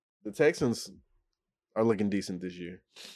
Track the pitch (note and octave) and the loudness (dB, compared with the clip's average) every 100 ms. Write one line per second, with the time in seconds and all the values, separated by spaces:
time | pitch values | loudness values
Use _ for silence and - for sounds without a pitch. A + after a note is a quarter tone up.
0 | _ _ G#2+ G2+ D3+ D3 C3 A2 - F#2+ | _ _ -12 2 2 4 0 0 -6 -16
1 | _ _ _ _ _ _ _ A2 A2+ G#2 | _ _ _ _ _ _ _ 0 2 4
2 | G#2 G2 F#2 F2+ F2+ F2+ F2 F#2 _ - | 2 0 -2 -8 -8 -10 -14 -14 _ -20
3 | - | -20